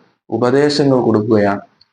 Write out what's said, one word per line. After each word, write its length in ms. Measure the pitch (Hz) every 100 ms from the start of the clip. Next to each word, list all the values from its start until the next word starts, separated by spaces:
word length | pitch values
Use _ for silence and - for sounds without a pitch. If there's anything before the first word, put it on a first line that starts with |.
| _ _ _
ഉപദേശങ്ങൾ 720 | 113 123 135 147 147 139 127
കൊടുക്കുകയാണ്. 600 | 113 110 113 110 98 104 - _ _